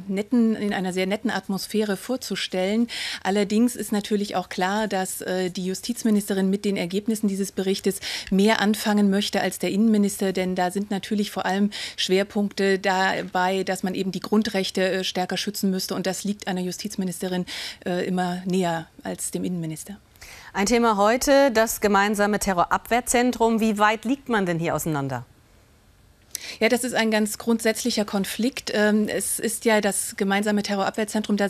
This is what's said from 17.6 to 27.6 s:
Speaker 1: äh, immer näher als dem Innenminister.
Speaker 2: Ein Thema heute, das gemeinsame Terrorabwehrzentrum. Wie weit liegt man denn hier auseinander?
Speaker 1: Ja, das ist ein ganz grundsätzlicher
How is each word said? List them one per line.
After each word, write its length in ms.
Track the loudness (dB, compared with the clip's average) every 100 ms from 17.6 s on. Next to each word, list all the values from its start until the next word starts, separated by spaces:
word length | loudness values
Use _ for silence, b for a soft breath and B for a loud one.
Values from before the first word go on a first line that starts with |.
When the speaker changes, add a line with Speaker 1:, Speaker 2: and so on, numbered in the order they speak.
| B B -4
Speaker 1:
äh, 200 | -2 -2
immer 360 | -2 -2 -4 -2
näher 420 | 0 0 -2 -6 -12
als 280 | -10 -8 -6
dem 120 | -6 -4
Innenminister. 520 | -4 -6 -8 -12 -16 _ _ B B B
Speaker 2:
Ein 140 | -2 2
Thema 300 | 4 4 4
heute, 540 | 4 4 4 6 6
das 300 | 4 2 2
gemeinsame 580 | 2 4 4 2 2 2
Terrorabwehrzentrum. 1200 | 0 2 2 0 0 0 2 2 2 4 2 4
Wie 180 | 2 4
weit 280 | 4 2 -2
liegt 240 | -4 0
man 160 | 0 0
denn 120 | 0
hier 160 | 0
auseinander? 520 | -2 -2 -2 -2 -6 -8 _ _ _ _ _ _ _ _ _ _ B B B
Speaker 1:
Ja, 80 | 2
das 160 | 2
ist 100 | 0
ein 160 | 0 2
ganz 280 | 2 0 -2
grundsätzlicher 640 | -2 0